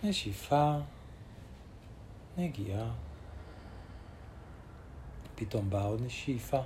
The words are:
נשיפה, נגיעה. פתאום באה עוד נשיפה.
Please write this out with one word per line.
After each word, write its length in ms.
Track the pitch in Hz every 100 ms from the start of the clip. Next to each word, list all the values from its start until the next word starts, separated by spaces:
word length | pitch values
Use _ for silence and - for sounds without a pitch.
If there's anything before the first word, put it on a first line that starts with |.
נשיפה, 720 | 208 190 - 98 - 143 147 147 147 - - - - - - - - - - - - - - -
נגיעה. 540 | 175 123 98 98 113 113 - - - - - - - - - - - - - - - - - - - - - - -
פתאום 360 | - 104 113 98
באה 140 | 98
עוד 160 | 101 110
נשיפה. 600 | 123 - - 127 - 139